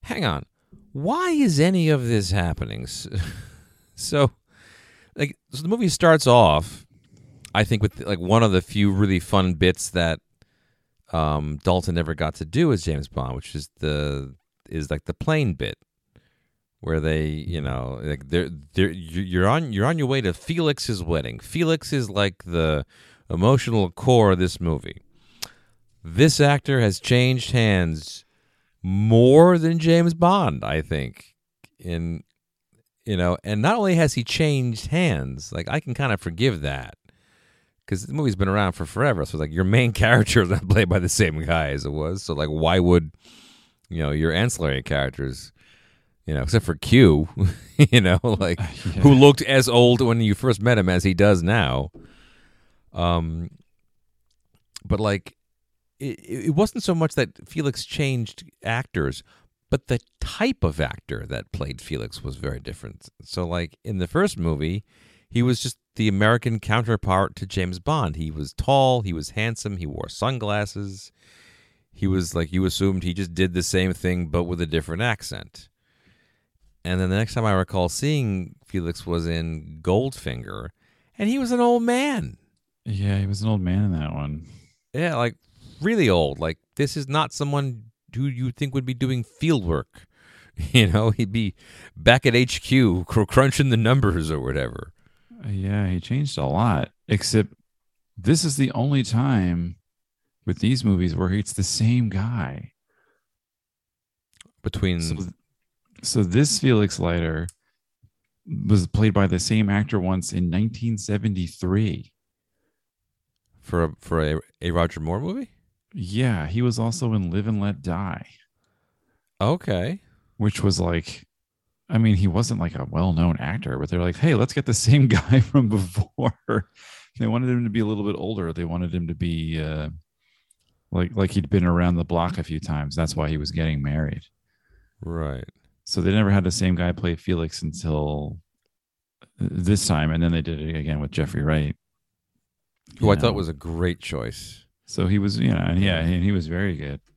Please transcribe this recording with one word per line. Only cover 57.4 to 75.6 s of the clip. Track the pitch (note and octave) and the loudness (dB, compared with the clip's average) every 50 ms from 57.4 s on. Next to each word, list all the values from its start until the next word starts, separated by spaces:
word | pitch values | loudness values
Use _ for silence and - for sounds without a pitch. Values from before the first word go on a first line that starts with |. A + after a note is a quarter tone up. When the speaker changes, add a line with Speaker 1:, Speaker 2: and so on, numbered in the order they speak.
| - - | -20 -12
Speaker 1:
Felix | - E3 D3+ C#3+ B2 - - | -8 -4 -4 -2 -4 -4 -10
changed | - - - D3 C3+ C3 B2 A#2 G#2+ - - - - _ _ - | -10 -6 -4 -4 -2 -2 -4 -4 -6 -10 -18 -20 -20 _ _ -6
actors, | - A2+ A#2+ C3+ - _ F#2 D2+ C2+ C2+ - - _ _ _ _ _ _ _ _ _ | -4 -4 -4 -6 -6 _ -2 -2 -2 -4 -8 -14 _ _ _ _ _ _ _ _ _
but | - C#3 _ - | -4 -4 _ -2
the | C3 A#2 _ _ _ _ | -4 -4 _ _ _ _
type | - - - - G#3+ C4 C4 _ - | -8 -8 -4 -2 -2 -2 0 _ -2
of | E2+ D2+ D2+ | -2 0 -2
actor | D2+ B1+ - - _ - - A1 - C#2+ | -4 -4 -4 -12 _ -10 -10 -10 -8 -8
that | C2 A1+ G1+ _ | -8 -10 -10 _
played | - - C#2+ C#2+ C2 B1+ | -8 -8 -8 -8 -10 -12
Felix | - - D2+ C2 A1 A1 - - - | -10 -8 -8 -6 -6 -8 -12 -12 -10
was | C2+ C2+ | -10 -10
very | C2 C2+ C#2 A#1 B1 | -8 -8 -8 -8 -8
different. | - - - - - A1 G1+ - - - _ _ | -10 -12 -14 -12 -14 -18 -18 -18 -20 -20 _ _
So, | - - - - F2+ E2+ | -20 -12 -8 -6 -4 -4
like, | E2+ F2 F2 D#2 _ _ _ | -4 -4 -4 -6 _ _ _
in | - G#2+ F#2 | -8 -4 -4
the | F2+ F2 | -4 -2
first | - D#3+ G3 G#3 - - | 0 0 0 0 -2 -2
movie, | E2+ E2 D#2+ C#2+ D2 D#2+ F2+ G#2 - _ _ _ _ _ _ _ _ _ | -2 -2 -2 -2 -2 -4 -4 -6 -8 _ _ _ _ _ _ _ _ _
he | - A#2+ | -2 0
was | A#2+ B2 B2 A2+ | 0 2 0 -2
just | - C3 - _ _ _ _ | -4 -10 -10 _ _ _ _
the | - A2 G#2+ | -2 -2 0
American | G2 F#2+ G#2 A2 A#2 A#2+ - B2+ A2+ G#2+ | 2 2 4 4 2 2 0 -2 -4 -4
counterpart | - - G#2+ A2+ A#2+ G#2+ A2+ G#2 - F#2+ F#2 F#2+ G2 - - - | -2 -2 -2 0 0 0 -2 -2 0 0 2 2 2 0 -4 -10
to | - | -12
James | F#2+ - F#2+ F#2 F2+ F2+ F2+ | -6 -4 -4 -4 -4 -6 -6
Bond. | F2+ - D3+ D#3 B2 E2+ D2 | -4 -2 -2 0 -2 -2 -4
He | D#2 D#2+ D#2+ | -4 -6 -8
was | D2+ D#2 D2 C#2 - | -6 -8 -10 -10 -8
tall, | - - - C#3 C#3 C3+ C3 B2+ B2 | -8 -2 0 2 4 4 2 2 0
he | G#2+ G2 F2 | -2 -4 -6
was | D#2+ D2+ - | -6 -8 -8
handsome, | - G#2 G#2+ A#2 A#2 - - G#2 G2+ F#2 | -6 -4 -4 -4 -4 -6 -8 -8 -8 -8
he | E2+ | -8
wore | D2+ C#2 - - - | -8 -8 -10 -10 -12
sunglasses. | - - - A#2+ C3+ B2 A2 G#2 G#2 G#2 G#2 G2+ - G#2 G2+ G2 F#2+ F#2+ - - _ _ _ _ _ _ _ - _ _ _ _ _ _ _ _ _ | -8 -6 -4 -4 -4 -4 -4 -4 -2 -2 -4 -4 -6 -10 -10 -10 -10 -14 -18 -20 _ _ _ _ _ _ _ -20 _ _ _ _ _ _ _ _ _
He | - - F#2+ | -4 0 0
was, | F#2+ F#2 F2+ E2 F#2 | 2 2 0 0 -2
like, | E2+ E2 D2+ | -4 -4 -2
you | F2 F#2 F#2+ | 0 0 0
assumed | F#2 E2+ - G2 G2 F#2+ F#2 E2+ | 0 0 0 0 0 0 0 -4
he | F2+ F2 | -4 -4
just | F2 G2 E2+ E2+ | -4 -6 -6 -2
did | E2 F#2+ F#2 F2 | 0 0 0 0
the | F2+ F2 | -2 -2
same | - - F#2+ F#2 F#2 F2+ | 0 0 0 0 0 -2
thing, | - - F2+ F2+ F2+ F2 D#2 | -2 -2 -2 -2 -2 -4 -2
but | D2 F2 F2 | -2 -2 -2
with | E2+ F2+ E2+ | -2 -2 -4
a | F2 D#2+ | -4 -2
different | D2+ E2 D2+ - D#2+ F2 A2+ | -2 -4 -2 -4 -6 -4 -4
accent. | B2 A2 - - - - G1+ G1+ - _ - | -4 -4 -6 -8 -12 -12 -12 -14 -16 _ -20